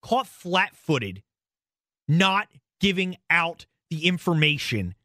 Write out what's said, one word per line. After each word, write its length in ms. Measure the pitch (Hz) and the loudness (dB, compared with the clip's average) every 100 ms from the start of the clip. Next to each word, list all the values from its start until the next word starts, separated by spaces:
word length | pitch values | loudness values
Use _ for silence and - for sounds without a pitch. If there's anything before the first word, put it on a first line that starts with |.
caught 260 | - 240 247 | -2 -2 -2
flat-footed, 960 | - 180 185 202 _ - 143 104 95 _ _ _ _ _ _ _ _ - | -10 -2 0 0 _ -2 -2 -2 -10 _ _ _ _ _ _ _ _ 0
not 400 | 156 190 190 214 _ _ _ | 2 4 0 -4 _ _ _
giving 380 | 196 185 185 180 _ | 0 0 -4 -6 _
out 380 | 165 170 170 - _ _ | 0 0 -6 -18 _ _
the 160 | 160 165 | -2 0
information 880 | 180 - 165 156 147 - 110 92 98 | 0 0 2 2 0 -4 -4 -4 -10